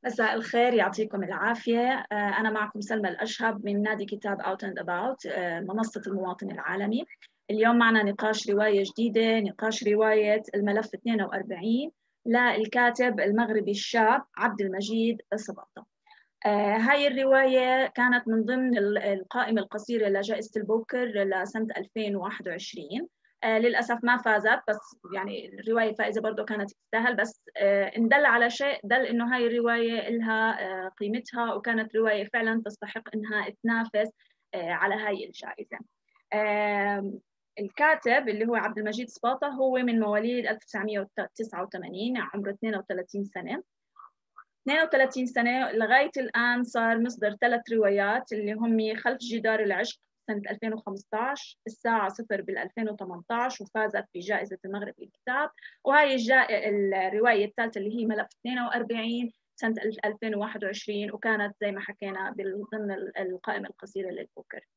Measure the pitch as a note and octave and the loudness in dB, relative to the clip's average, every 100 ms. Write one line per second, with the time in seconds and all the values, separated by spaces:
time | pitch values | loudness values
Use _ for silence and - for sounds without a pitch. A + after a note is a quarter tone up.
0 | B3+ A#3 A3 A3+ A3+ A#3+ B3 A#3+ F#3+ F#3+ | -4 0 0 0 0 2 4 6 2 0
1 | A3 G3+ F3+ F3+ G3+ A#3 - A#3 B3 C4 | -4 -2 -4 -2 -2 -2 0 2 2 0
2 | - G#3 G3+ - A3 G#3+ G#3+ G#3+ G3+ A3 | -2 -2 0 2 0 0 -2 -6 -4 -2
3 | G3 F3 A3 - A#3 G#3 G3+ G3+ G#3+ G#3+ | -2 -2 -6 -2 -2 -2 -2 0 0 -2
4 | A#3+ G#3 G#3 G3 - F#3+ G3 F#3+ F3 F3 | -4 -6 -4 -4 -4 -4 -6 -8 -4 -2
5 | F#3 - E3+ D3+ F3 E3+ - G#3 A3 A3 | -2 -4 -6 -4 -4 -4 -4 -4 -4 -4
6 | G3+ F#3+ F#3 F3+ G3 F3 C#3+ F#3 G3+ A3+ | -6 -4 -4 -6 -8 -8 -6 -4 -2 -2
7 | F4 - - _ _ G#3+ A3+ A#3+ A#3 A3 | -4 -14 -20 _ _ 2 4 6 6 6
8 | G3+ G3+ G#3+ A3 G#3+ G3+ G#3+ G3+ G3 - | 4 0 0 0 0 2 4 4 2 0
9 | A#3 A3 A3+ A3+ G3+ - A3 A3 G#3+ G#3 | 0 2 4 2 0 -2 -4 -2 2 4
10 | A3 G#3+ G#3 G#3+ G#3+ G3+ G3+ G#3 G#3+ G3 | 6 4 4 2 0 -2 0 0 -2 -6
11 | A#3 A3+ G3 F#3+ F#3+ F3+ G3 A#3 D4+ _ | -2 0 0 -4 -6 -6 0 0 0 _
12 | _ _ A#3 A#3+ B3 G#3 A3 A#3+ A#3+ A#3+ | _ _ 0 2 4 2 0 4 2 4
13 | B3 G#3 F3 G#3+ A#3 A3 G#3 G3+ - A#3 | 0 2 2 2 2 0 0 -2 0 2
14 | A3 C4 - - - G#3 G3 F#3 G#3 A3+ | 4 4 0 -2 -2 0 -4 -2 -2 0
15 | A3+ A3+ - G#3 - - - - - _ | 0 0 -4 -8 -6 -12 -14 -20 -20 _
16 | _ - _ _ G#3+ G#3 G#3 G#3+ A3+ C#4+ | _ -20 _ _ 0 2 2 2 4 4
17 | C#4+ C4 C4+ C4+ C4+ C4 B3+ B3+ C4 - | 4 2 4 6 6 4 4 2 2 2
18 | B3 B3 A#3+ A3+ A3 B3+ B3+ A#3+ G3+ G#3 | 4 4 2 0 2 0 2 2 2 0
19 | G3+ G3 F#3 B3 A#3 A3 G3+ G#3+ G#3+ A#3 | 0 -2 -4 -4 0 0 -2 -6 -4 0
20 | G#3 G3 G3+ G#3 A3 A3 G3+ A3 A3+ B3+ | 2 2 0 -4 -4 -6 0 0 0 -2
21 | B3 G#3 G3 F#3 G3 A3+ A3 - G3 - | -2 0 0 0 -2 -4 -4 -6 -8 -6
22 | G#3+ G3+ F#3 - - E3+ - - D3 G#3 | -4 -2 -4 -8 -8 -8 -10 -12 -10 -8
23 | F4 _ _ _ A3 A3 A#3+ - A#3 A#3 | -8 _ _ _ 0 4 4 2 0 0
24 | A#3+ A#3+ A#3 G#3+ G#3+ B3 - G#3+ - - | 2 2 4 2 4 2 0 -4 -6 -20
25 | F3+ F#3+ G3 G3 - G3 G#3+ A3+ A3 A3 | -10 -6 -6 -8 -12 -12 -2 2 2 0
26 | G#3+ G#3+ A3 G#3+ G#3+ G#3+ G3+ - _ A3+ | -2 0 -2 -4 -4 -4 -6 -10 _ 0
27 | A#3 A#3+ A#3 - - - G3+ G3+ G3 - | 2 0 -2 -4 -16 0 2 4 2 0
28 | A3+ C4+ C#4+ A#3 A#3+ A#3 C#4 - G3+ A#3+ | 4 6 6 6 4 2 -2 -2 0 0
29 | C4 A#3 A#3+ B3 A#3+ A#3 A#3 A#3 A#3 A#3 | 2 0 0 2 2 2 0 2 0 -2
30 | - A#3 A3+ A3 A3 A3 F#3+ F#3+ F#3 - | -2 -2 0 2 0 0 -4 -6 -8 -6
31 | G3+ A#3 A#3 B3 A#3 G#3 - A3+ A3 A3 | -4 -4 -6 -4 -2 -2 -2 -2 0 0
32 | A3 G#3 G3+ A#3 A3+ A3+ A3 G#3+ G#3 A3 | 2 2 0 -2 0 0 -4 -10 -10 -10
33 | - G#3+ G#3+ G#3 G3 G#3+ A3+ A3+ A3+ G#3 | -8 -8 -4 -4 -4 -4 -2 0 0 -2
34 | G#3+ _ _ _ _ F#3 E3+ E3 F#3+ G#3+ | -2 _ _ _ _ -8 -4 -2 0 0
35 | G#3+ G3 - - - - A3 - - _ | -2 -4 -6 -10 -12 -10 -12 -14 -16 _
36 | _ _ _ G#3+ G#3+ G#3 G#3 G3+ G3+ G3+ | _ _ _ -2 0 2 2 2 2 0
37 | G3 G3 _ _ _ - G3+ - D4+ D#4 | -4 -8 _ _ _ -10 -8 2 4 4
38 | B3+ B3+ C4+ A3 A3+ A#3 G3+ A3+ G#3+ G#3+ | 4 2 2 -2 0 0 0 -4 -4 -4
39 | B3 - A#3 C4 C#4+ C4 C4 B3+ B3 A#3 | -8 -4 -2 0 -2 0 2 2 2 2
40 | G#3+ G#3 A3+ B3 A3+ G#3+ _ A3 G#3 G#3 | 2 2 0 -2 -2 -4 _ -6 -4 -4
41 | G3 - F3+ - A3 G3+ G3 F#3 F3+ F#3+ | -4 -6 -8 -8 -10 -8 -8 -8 -10 -6
42 | A3+ B3+ - G3+ G3 G3+ A3 G#3 F#3+ F#3 | -4 -4 -6 -6 -6 -4 -4 -4 -4 -8
43 | F3+ G3+ G3+ F#3+ F3 C#4 - _ _ _ | -6 -8 -8 -8 -8 -8 -10 _ _ _
44 | - _ _ - - _ - D4+ D#4+ C#4+ | -20 _ _ -20 -20 _ -2 2 4 4
45 | C4 B3+ B3+ B3+ A#3+ B3 B3+ A3 G#3+ B3+ | 4 2 -2 0 2 2 0 0 6 6
46 | D4 C#4+ B3 A#3 A#3+ A#3+ A#3+ B3 A3+ A3+ | 6 0 -2 0 2 2 0 0 2 2
47 | A#3 A#3+ G#3+ G#3 A#3+ A#3 A#3 A3+ G#3 G3+ | 0 0 -2 2 2 2 0 2 4 4
48 | G3+ A#3 B3+ G#3+ G#3 G#3+ A#3 A3 A3 A3 | 2 0 -2 -6 -4 -2 2 2 2 -2
49 | - C4 A#3+ A#3 G#3+ A3 G#3+ F#3 A#3+ - | -2 -4 -4 -2 0 2 2 0 -2 -6
50 | _ _ - G#3 G3+ A3 A3+ A3 G#3+ G3 | _ _ -8 -6 -6 -8 -6 -6 -8 -12
51 | - G#3+ B3 C#4 - - - A3+ A#3 A3+ | -6 -4 -4 -4 -10 -16 -16 -6 0 0
52 | G3 G3 A3+ G3+ G3+ F#3+ F3 - A3 G#3 | 0 -4 -6 -6 -4 -6 -6 -4 -6 -6
53 | F#3 F3 F3 A#3 B3 B3+ G3+ A3 G#3+ G3 | -10 -12 -6 -2 -2 -4 -8 -2 0 -2
54 | G3 F3+ F3+ G3+ G3+ F#3+ F#3+ G3+ G3+ - | -6 -10 -4 -4 -4 -10 -8 -8 -8 -12
55 | - _ - C4 D4 _ - _ - D4 | -20 _ -4 -2 -2 _ -20 _ 4 6
56 | D4 C4 A3+ C4 A#3+ G#3+ - G#3 G3 G3 | 6 4 4 4 6 2 0 2 2 2
57 | F#3 G3+ A#3+ G#3+ G#3 - A3+ - G3 A#3 | 0 2 4 4 2 0 -4 -2 -4 -2
58 | A3+ G#3 G#3 _ A#3+ B3 A#3+ A#3+ A3+ A#3 | -2 -2 -4 _ -6 -4 -2 -4 -4 -4
59 | A3+ A#3+ A#3+ _ _ _ A3+ A3 A3+ A3 | -2 -4 -4 _ _ _ -4 -2 -4 -4
60 | G#3 G#3+ A3+ G#3 G#3+ A3 G3+ G3+ - G#3 | -4 -4 -6 -4 -6 -6 -8 -8 -6 -6
61 | G#3 G#3 A3+ A3 G#3 G3+ G#3 G3 - G#3 | -6 -4 -2 0 -2 -4 -6 -4 -10 -10
62 | G3 F#3+ F#3+ G3 G3 F#3+ A3 G#3+ G#3 F#3+ | -10 -6 -8 -6 -6 -6 -8 -6 -6 -6
63 | F#3+ - F#3+ F#3 - G#3 F#3+ - G3+ G3 | -8 -6 -6 -6 -6 -6 -8 -14 -12 -8
64 | F#3 E3+ - - - - _ | -8 -8 -12 -16 -18 -18 _